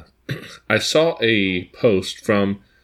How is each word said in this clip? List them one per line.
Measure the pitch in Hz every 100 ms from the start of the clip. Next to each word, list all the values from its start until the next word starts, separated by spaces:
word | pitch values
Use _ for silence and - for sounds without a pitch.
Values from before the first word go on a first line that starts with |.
| - _ -
<clears throat> | - - - -
I | 110
saw | - 156 165 -
a | 113 110 95 92 85
post | - 123 95 92 -
from | - 104 101 101 _ _